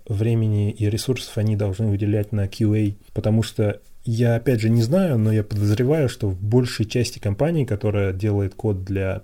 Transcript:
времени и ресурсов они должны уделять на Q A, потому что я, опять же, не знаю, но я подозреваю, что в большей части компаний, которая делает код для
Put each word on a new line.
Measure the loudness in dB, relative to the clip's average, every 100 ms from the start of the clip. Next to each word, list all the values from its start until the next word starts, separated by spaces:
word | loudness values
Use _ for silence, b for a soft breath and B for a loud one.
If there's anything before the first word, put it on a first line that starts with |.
| -6
времени | -2 0 2 2 2 0
и | 0 0
ресурсов | 0 -2 -4 -4 -2
они | 0 0
должны | 0 0 0
уделять | 0 0 0 0
на | -2 -2
Q | 0 2
A, | 2 0 -4 -8
потому | -4 0 2
что | 0 0 -2 -2 -10 -12
я, | -4 0 2 2
опять | 2 2
же, | 2
не | 2
знаю, | 4 2 2 2
но | 2
я | 2
подозреваю, | 0 0 0 2 2 2 0
что | -2 -4
в | -2
большей | 2 2 2 -2 -2
части | 0 -2 -2
компаний, | -4 -2 0 0 -2
которая | -2 -2 0 -2
делает | -2 0 0 -2 -2
код | -2 -2 -4
для | -4 -2 -4